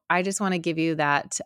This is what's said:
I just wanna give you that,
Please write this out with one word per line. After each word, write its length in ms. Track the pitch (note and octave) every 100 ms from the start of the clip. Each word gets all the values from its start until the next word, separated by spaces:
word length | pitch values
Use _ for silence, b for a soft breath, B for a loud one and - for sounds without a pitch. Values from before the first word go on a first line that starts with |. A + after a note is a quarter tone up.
| -
I 140 | F3
just 180 | F#3+ F#3+
wanna 180 | G3 F3+
give 200 | E3+ D#3+
you 160 | E3 D#3
that, 440 | D3 C#3+ - -